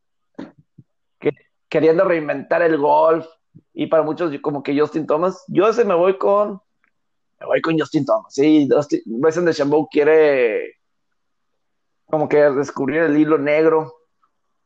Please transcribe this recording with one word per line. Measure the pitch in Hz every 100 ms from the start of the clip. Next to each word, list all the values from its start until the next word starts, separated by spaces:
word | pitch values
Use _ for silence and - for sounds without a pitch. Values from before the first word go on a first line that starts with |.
| _ _ _ - - _ _ _ - _ _ _
que-, | 147 143 _ _ -
queriendo | 160 156 165
reinventar | 190 170 147 139 - 165
el | 170 156
golf, | 147 151 160 165 - _ _ - _
y | - 151
para | 160
muchos | 151 147 175 139
como | 143 143
que | 143 143
Justin | 151 160 143
Thomas, | 151 185 185 -
yo | 147 214
ese | 220
me | 208
voy | 170 185 190
con, | 202 202 208 196 _ _ _ _ _ _ _ -
me | -
voy | 139
con | 160 160
Justin | 143 156 131
Thomas, | 110 -
sí, | - 151 156 135
Justin, | 147 143 - 101
Bryson | 113 160 160
DeChambeau | 170 151 143 151 147
quiere | 147 147 156 151 135 120 95 - - _ _ _ _ _ _ _ _ _ _ _ _ -
como | 156 147
que | 147
descubrir | 147 139 139 - 135 156
el | 160 151
hilo | 151 156
negro, | 143 151 160 160 156 - _ _ _ _ _ _